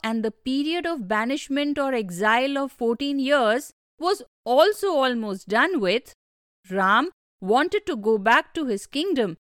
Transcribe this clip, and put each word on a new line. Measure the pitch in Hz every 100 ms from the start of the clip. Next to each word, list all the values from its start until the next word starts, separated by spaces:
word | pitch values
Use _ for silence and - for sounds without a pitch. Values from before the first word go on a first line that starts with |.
and | 226 226
the | 220
period | - 254 269 302 349 330
of | 311 190
banishment | 214 233 294 - 277 294 285
or | 269
exile | 240 190 175 214 233 269 277
of | 269
fourteen | - 233 233 285 277
years | 262 285 214 247 - _ _ -
was | 339 403 - _ 226
also | 262 381 415 392
almost | 302 262 233 214 190 -
done | 220 330 330
with, | 185 233 - _ _ _ _ _ 180
Ram | 190 190 220 349 _ _ -
wanted | 190 247 339 403 370
to | 240
go | 214 214
back | 214 269 -
to | 330 262
his | 202 -
kingdom | 277 381 277 202 160 _